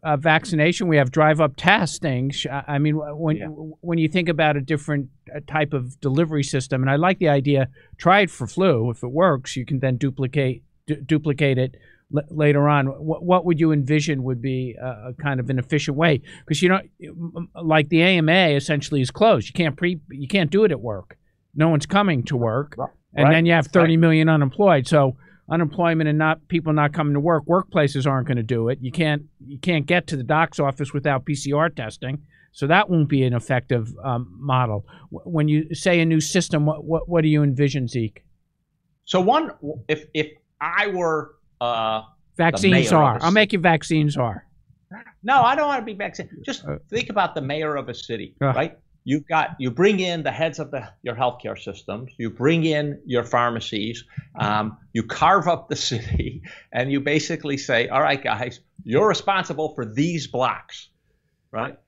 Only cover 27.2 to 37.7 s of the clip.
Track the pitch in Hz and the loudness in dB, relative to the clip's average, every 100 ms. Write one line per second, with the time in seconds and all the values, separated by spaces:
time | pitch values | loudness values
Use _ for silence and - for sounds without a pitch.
27.2 | 151 165 151 175 185 180 147 143 135 135 | 2 0 2 0 2 0 2 2 0 0
28.2 | 120 123 113 120 113 135 127 131 160 147 | 0 -2 -2 -2 0 -2 -6 -2 0 -2
29.2 | 151 _ - 139 185 165 131 175 - 147 | -6 _ -18 -8 -2 -2 0 -2 -2 -8
30.2 | 120 151 160 - 139 135 139 143 143 135 | -2 0 0 0 -4 -2 -6 -4 -2 -2
31.2 | 127 143 139 143 165 165 110 - 123 143 | -4 -6 -4 -2 -2 -4 -12 -10 -10 -10
32.2 | - _ _ - 143 175 208 175 147 139 | -12 _ _ -8 2 2 2 2 2 2
33.2 | 127 123 - 127 - 123 113 - 139 123 | 2 0 -2 -4 0 -4 -4 -10 -6 -6
34.2 | 117 95 139 127 123 104 - - - - | -6 -12 0 2 2 -2 -8 -20 -18 -16
35.2 | - 165 151 151 156 160 190 175 165 160 | -6 0 2 0 -2 -2 0 2 4 2
36.2 | 151 190 165 156 147 156 - 160 - 170 | 2 -2 0 0 0 -2 -4 -4 0 2
37.2 | 160 151 147 131 143 | 4 4 2 2 0